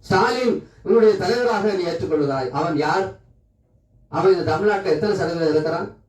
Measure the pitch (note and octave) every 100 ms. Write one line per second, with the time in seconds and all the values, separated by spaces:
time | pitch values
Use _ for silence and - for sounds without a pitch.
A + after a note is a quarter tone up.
0 | - F#3+ A#3 A#3+ B3 - - _ - A3+
1 | G#3+ F#3+ F3+ A#3+ A#3+ G#3 G#3 F#3 F3 D#3+
2 | - D#3 C#3+ C3+ B2+ C#3 E3+ D3 D#3+ F#3+
3 | F#3+ - _ _ _ _ _ _ _ _
4 | _ - F#3 F#3 D3+ D#3+ G#3 G3+ F#3+ -
5 | G#3 F#3+ E3+ E3 D#3+ D3+ D#3 E3+ G3+ -